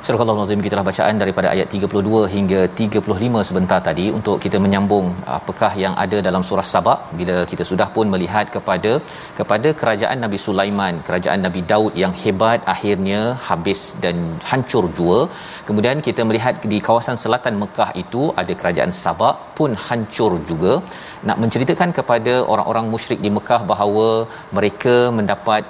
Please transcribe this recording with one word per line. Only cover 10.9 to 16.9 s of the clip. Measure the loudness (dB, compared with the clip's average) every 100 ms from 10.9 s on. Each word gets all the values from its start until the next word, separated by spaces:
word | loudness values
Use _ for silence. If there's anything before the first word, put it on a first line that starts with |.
| -2 -2
kerajaan | -2 0 0 0
Nabi | -2 2
Daud | 2 2 0
yang | -2 0
hebat | -2 2 2 2 0
akhirnya | -2 0 0 0 0 -2 -4 -4
habis | -2 0 -2 -6 -4
dan | -2 -2 -4 -6 -2
hancur | -2 2 0 0 0
jua. | 4 4 2 -4 -14 -14 -2
Kemudian | 0 2 0 -2
kita | 0 0
melihat | 2 0 -2 -2
di | -2
kawasan | 2